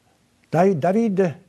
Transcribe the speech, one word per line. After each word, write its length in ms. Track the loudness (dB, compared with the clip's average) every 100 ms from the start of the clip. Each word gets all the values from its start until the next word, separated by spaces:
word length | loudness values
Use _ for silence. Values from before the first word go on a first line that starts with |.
| _ _ _ _ _
David, 280 | 0 0 0
David 560 | -2 0 -2 0 -2 -4